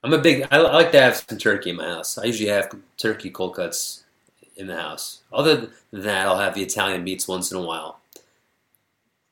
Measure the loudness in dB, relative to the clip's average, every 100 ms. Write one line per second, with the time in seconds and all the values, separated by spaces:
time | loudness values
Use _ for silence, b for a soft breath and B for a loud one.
0 | 2 4 4 4 4 4 6 6 8 8
1 | 8 4 -8 -2 0 0 -2 -6 -6 -6
2 | -8 -4 -4 -2 0 0 -2 -10 _ -4
3 | -4 -4 -8 -6 -8 -4 -6 -6 -8 -12
4 | _ _ _ _ _ -16 -12 -8 -10 -10
5 | -14 -14 _ 0 2 2 -2 _ _ -8
6 | -4 0 0 2 0 -2 -6 -2 -2 -2
7 | -6 -6 -6 -4 -4 -6 -6 -8 -10 -18
8 | _ b b b b b _ _ _ _
9 | _ _ _